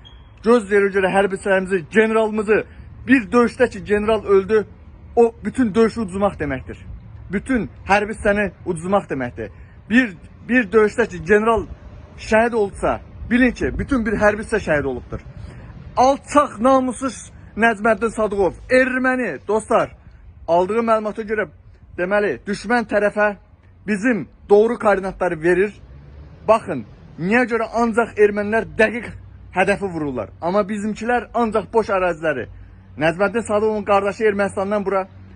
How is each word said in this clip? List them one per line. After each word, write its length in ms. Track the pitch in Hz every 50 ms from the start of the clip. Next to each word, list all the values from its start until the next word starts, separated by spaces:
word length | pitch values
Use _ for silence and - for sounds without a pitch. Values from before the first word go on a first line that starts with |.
| - - - - - - - - -
Göz 240 | 214 240 247 202 185
verir 200 | 208 202 202 196
görə 220 | 185 196 190 180 180
hərbiçilərimizi, 720 | 196 202 196 196 185 - 208 190 190 190 180 196 180 151 -
generalımızı, 720 | - 220 214 220 220 220 220 214 214 220 208 214 214 165 123 - - - - - - - -
bir 140 | - 262 269 208 175
döyüşdə 380 | 220 240 240 220 - - 247 226
ki, 140 | - 202 170
general 420 | 185 208 208 208 214 220 208 185
öldü, 400 | - 202 196 196 180 220 214 196 - - - - - - - - - -
o 180 | 233 233 226 226 - -
bütün 320 | 208 - 262 254 214 175
döyüşü 260 | 226 226 208 - 233
uduzmaq 340 | 226 180 180 196 208 196 - -
deməkdir. 380 | 156 143 135 127 - - 107 - - - - - - - - - - -
Bütün 380 | 175 214 - - 262 226 170 - - - -
hərbi 280 | 175 196 208 208 208 214
hissəni 360 | - - 208 202 208 208 185 - - -
uduzmaq 440 | 165 185 156 170 185 202 196 - -
deməkdir. 420 | 160 135 127 120 - 117 110 95 - - - - - - - -
Bir, 260 | 208 254 254 208 175 - - - - - - -
bir 180 | 233 254 226 175
döyüşdə 360 | 208 220 214 208 - 240 220
ki, 160 | 175 180 170 160
general 400 | 160 208 208 220 233 226 208 160 - - - - - - - - - -
şəhid 380 | - - - 220 214 233 240 233
olsa, 440 | 226 202 196 - - 185 147 120 - - - - - - -
bilin 220 | 226 240 262 240
ki, 200 | - - 220 196 120 123
bütün 260 | 202 - 277 240 214
bir 80 | 220 208 175
hərbi 240 | 208 208 214 214 208
hissə 140 | - 226 196
şəhid 260 | - 185 156 147 139
olubdur. 340 | 135 127 120 - - 113 101 - - - - - - - - - - - - - - -
Alçaq, 640 | - 247 269 285 - - - - 294 285 - - 202
namussuz 720 | 226 262 269 262 254 254 - - 262 262 - - - - - - - - -
Nəcməddin 560 | 196 226 233 226 196 208 233 220 - 233 220 -
Sadıqov, 380 | 226 214 208 202 196 190 165 - - - -
erməni, 680 | 254 254 262 254 247 254 254 262 254 254 240 185 143 - -
dostlar, 440 | - 208 220 214 - 226 185 147 123 - - - - - - - - - - -
aldığı 380 | - 165 175 180 180 214 233 233
məlumata 400 | 226 220 220 214 214 202 226 220
görə, 220 | 202 220 208 190 151 - - _ - - - - - -
deməli, 400 | - 175 185 202 208 208 185 127 - -
düşmən 400 | 202 202 - - 196 247 240 220
tərəfə 480 | - - 208 208 202 - 208 208 208 196 - - _ - _ _ - - - -
bizim 400 | 180 214 185 208 262 233 185 117 - - - - -
doğru 300 | 202 208 220 226 240 -
koordinatları 600 | - 214 196 190 190 190 180 - 185 180 170 156
verir. 340 | 151 175 180 180 202 208 - - - - - - - - - - - - - - -
Baxın, 380 | - 220 220 - 196 160 123 104 - - - - - - -
niyə 240 | 165 185 226 247 254 214
görə 160 | 240 226 226 - -
ancaq 400 | 226 240 233 202 233 226 226 -
ermənilər 500 | 208 208 208 202 208 208 208 220 226 202 160 151 -
dəqiq 320 | 220 208 214 240 202 - - - - - - - - -
hədəfi 360 | - 180 190 196 202 - 202 190 170
vururlar. 360 | 160 151 143 127 117 98 - - 95
Amma 220 | 151 170 190 208 202
bizimkilər 640 | 180 220 208 202 214 208 - 214 233 247 240 214 - -
ancaq 340 | 226 240 220 208 220 180 - -
boş 160 | 226 208 220
əraziləri. 560 | 202 185 185 175 170 156 160 156 143 127 101 - - - - - - - - - -
Nəcməddin 460 | 123 151 165 160 180 202 202 190 233 208
Sadıqovun 360 | - 208 208 220 220 214 214 196
qardaşı 360 | 208 202 196 196 202 190 - 220 214
Ermənistandan 560 | 202 196 202 190 - 208 190 196 214 208 196
bura 200 | 196 196 190 190 - - - - - -